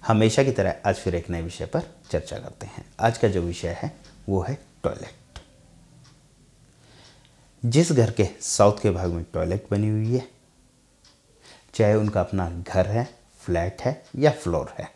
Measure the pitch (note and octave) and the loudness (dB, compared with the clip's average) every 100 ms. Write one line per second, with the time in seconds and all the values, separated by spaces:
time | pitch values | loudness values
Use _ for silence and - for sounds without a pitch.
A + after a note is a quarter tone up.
0 | - A2 A2 A2 C#3 B2 F#2 - G#2 F#2 | 2 4 4 4 2 2 0 0 -2 -2
1 | - F2 E2 E2+ E2 - D#2+ E2 - - | -2 -4 -4 -6 -8 -10 -6 -6 -6 -14
2 | - E2 - - - - - - - _ | -6 -6 -6 -12 -14 -16 -16 -16 -20 _
3 | A2+ A#2+ A2 F#2+ F2 E2+ E2+ E2 D3+ - | -2 2 0 2 -2 -4 -6 -6 -8 -10
4 | - - - G2 F2 C#3 - _ - - | -20 -18 -4 -4 -2 -8 -12 _ -6 -6
5 | - - _ - - _ - - - - | -14 -18 _ -20 -20 _ -20 -20 -20 -20
6 | - - _ _ _ _ _ _ _ - | -20 -20 _ _ _ _ _ _ _ -20
7 | - _ _ _ _ _ A#2+ B2 E3+ D3 | -20 _ _ _ _ _ 0 4 4 6
8 | A2 - F#2+ - - - G2+ G2+ G#2+ F2+ | 4 4 0 0 -6 4 6 6 0 0
9 | F#2 E2+ E2+ - E2+ G2 - G2+ G#2+ G#2+ | -2 -4 -6 -4 -2 -2 -2 0 0 0
10 | A2 B2 - _ _ _ _ _ _ _ | 0 -2 -4 _ _ _ _ _ _ _
11 | _ _ _ _ - - _ - G#2+ G#2+ | _ _ _ _ -20 -20 _ 0 4 4
12 | G#2+ G#2 G2+ G2 F2+ E2+ F2+ F#2 F#2 A2 | 2 0 -2 -2 -4 -6 -4 0 0 0
13 | B2+ - _ _ - F2 F2 - B2+ D3 | -4 -8 _ _ -2 -2 -2 -4 -6 -6
14 | - - D3 - - E2 - - - | -10 0 0 2 -2 -2 -4 -10 -14